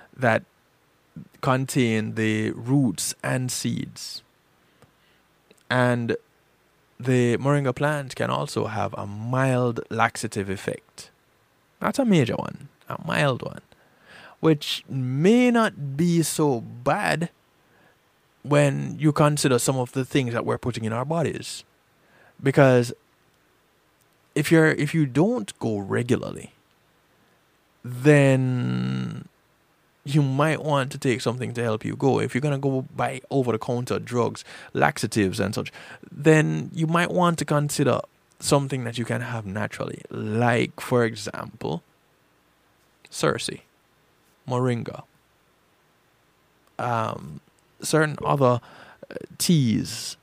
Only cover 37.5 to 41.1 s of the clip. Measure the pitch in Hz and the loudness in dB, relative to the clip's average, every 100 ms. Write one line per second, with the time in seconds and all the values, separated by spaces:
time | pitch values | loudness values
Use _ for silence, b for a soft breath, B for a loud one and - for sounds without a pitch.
37.5 | 147 147 - 135 113 - _ _ - - | 0 0 0 2 0 -4 _ _ -8 2
38.5 | 143 135 131 117 117 113 117 123 117 101 | 2 2 -4 -6 -6 -4 -4 -4 -8 -6
39.5 | 104 104 - - - - 113 107 110 120 | -6 -6 -6 -8 -10 -12 -8 -4 2 2
40.5 | 120 123 - - 123 113 | 2 0 -4 0 2 2